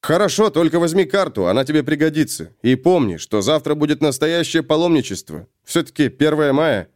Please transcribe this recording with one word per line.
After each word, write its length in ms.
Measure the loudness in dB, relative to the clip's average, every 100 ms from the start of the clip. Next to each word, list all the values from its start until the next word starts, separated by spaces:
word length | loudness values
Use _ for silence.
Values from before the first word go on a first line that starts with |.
«Хорошо, 480 | 0 0 0 0 0
только 280 | 2 0 0
возьми 260 | 0 0
карту, 420 | 0 0 -2 -2 0
она 180 | 0
тебе 180 | 0 -2
пригодится. 680 | 0 0 0 0 -4 -6 -14 _
И 140 | 0 2
помни, 400 | 2 2 0 -4
что 240 | -4 -2
завтра 320 | 0 0 0
будет 280 | -2 -2 0
настоящее 600 | -2 0 -2 0 0 -2
паломничество. 840 | 0 0 2 2 0 -10 -12 -16 -16 _
Всё-таки 440 | -4 -4 -4 -2 -2
первое 440 | 2 0 2 2
мая». 360 | 2 0 -2 -6